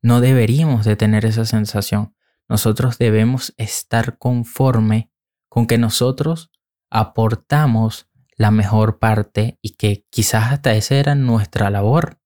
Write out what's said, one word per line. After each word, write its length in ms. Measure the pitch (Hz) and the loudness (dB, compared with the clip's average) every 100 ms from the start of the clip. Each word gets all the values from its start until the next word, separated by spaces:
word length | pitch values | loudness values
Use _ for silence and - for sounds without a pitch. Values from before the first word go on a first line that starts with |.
No 180 | 120 120 | 2 2
deberíamos 640 | 123 131 110 135 160 120 | 4 4 2 2 2 0
de 120 | 107 104 | 0 0
tener 300 | 107 107 110 | 2 2 0
esa 200 | 110 113 | -2 -2
sensación. 680 | 110 104 104 98 104 104 _ _ _ _ | -2 -2 -6 -4 -4 -6 _ _ _ _
Nosotros 480 | 110 110 107 131 - | -2 0 0 -2 0
debemos 560 | 120 107 110 131 - - | 0 2 2 0 -6 -8
estar 600 | 110 - - 117 113 - | -8 -8 -4 -2 -2 -4
conforme 960 | 123 123 117 - 135 120 110 110 113 _ _ _ _ | -4 -2 -4 0 2 2 2 0 -2 _ _ _ _
con 200 | - 117 | -2 0
que 100 | 117 | 2
nosotros 720 | 117 - 123 131 147 165 - _ _ _ _ | 0 0 -2 -2 -4 -4 -10 _ _ _ _
aportamos 1200 | 113 107 - 113 110 _ 147 147 113 113 - _ _ _ - | -4 -2 -2 -2 -2 _ 0 2 0 -2 -4 _ _ _ -2
la 140 | 110 | 2
mejor 480 | 107 101 110 110 - | 2 2 2 0 0
parte 600 | 110 107 104 - 110 - | 0 0 -2 -4 -4 -6
y 140 | - _ | -14 _
que 320 | 107 101 _ | -4 -4 _
quizás 420 | - 107 110 113 | -4 -2 0 0
hasta 220 | 139 131 | -2 0
esa 220 | 107 - 139 | 0 0 0
era 180 | 143 | 2
nuestra 560 | 143 127 113 101 - 101 | 0 0 0 -2 -2 -2
labor 500 | 98 104 151 165 - | 0 0 0 -2 -10